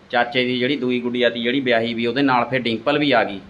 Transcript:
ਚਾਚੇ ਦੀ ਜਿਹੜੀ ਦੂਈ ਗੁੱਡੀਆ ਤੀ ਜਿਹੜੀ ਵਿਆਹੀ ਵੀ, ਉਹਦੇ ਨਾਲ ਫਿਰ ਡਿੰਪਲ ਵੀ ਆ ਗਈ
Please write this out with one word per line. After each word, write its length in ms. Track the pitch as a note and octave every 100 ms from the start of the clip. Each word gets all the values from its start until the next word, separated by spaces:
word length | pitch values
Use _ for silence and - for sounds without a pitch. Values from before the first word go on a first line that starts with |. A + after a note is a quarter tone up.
| -
ਚਾਚੇ 340 | A#2+ A#2+ B2+
ਦੀ 140 | B2 B2+
ਜਿਹੜੀ 180 | B2+ C#3+
ਦੂਈ 240 | B2 B2
ਗੁੱਡੀਆ 300 | A#2+ A#2+ A#2+
ਤੀ 120 | A#2+
ਜਿਹੜੀ 180 | A#2 C#3
ਵਿਆਹੀ 340 | B2+ A2+ A#2
ਵੀ, 120 | A2+ A#2+
ਉਹਦੇ 160 | A#2+
ਨਾਲ 220 | C#3 B2
ਫਿਰ 160 | A#2+ C3
ਡਿੰਪਲ 380 | A#2+ A2+ C#3+ D3
ਵੀ 140 | D3
ਆ 120 | A#2+
ਗਈ 160 | G2 G2